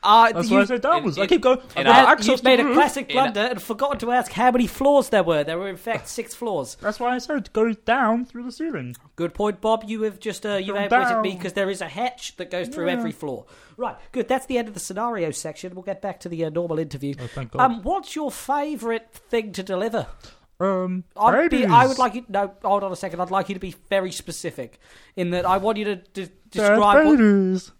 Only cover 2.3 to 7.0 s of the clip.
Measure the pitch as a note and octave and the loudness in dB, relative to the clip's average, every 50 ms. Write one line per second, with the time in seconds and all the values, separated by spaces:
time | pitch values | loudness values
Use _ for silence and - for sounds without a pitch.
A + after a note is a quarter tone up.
2.3 | B3+ B3+ B3 B3+ C4 A#3+ B3+ C#4+ A#3+ - D4 D4 - C#4 B3+ - - B3+ C4+ - | 0 2 4 4 4 6 4 2 4 4 4 2 2 -4 -8 -4 0 0 0 0
3.3 | G#3+ G#3 G#3 B3 B3+ G3 - - A3+ G#3+ C4+ C#4+ C#4+ - - A#3 A#3+ B3+ A#3+ - | 0 -2 -2 -2 -4 -6 -8 -10 -6 -4 -2 -4 -4 -4 -4 0 0 0 0 -2
4.3 | - F#3 A3+ B3+ A#3+ B3 B3 F3+ - - C4 C#4 C#4+ C#4+ B3+ - - G#3 F3+ E3 | -2 2 2 4 4 4 2 0 -2 0 2 4 6 4 4 4 2 2 2 4
5.3 | E3 D3+ D3 D3+ D#3+ E3+ F#3+ G3 F#3+ E3+ - A#3 A3+ - - - - - A3 - | 2 0 0 -2 -4 -6 -6 -8 -10 -10 -6 -6 -6 -6 -6 -10 -10 -10 -10 -10
6.3 | - - A#3+ A#3 G3+ D#3+ C3 A#2+ - - - G#3 G#3+ - | -10 -10 -8 -6 -4 -4 -6 -6 -10 -8 -6 -6 -6 -4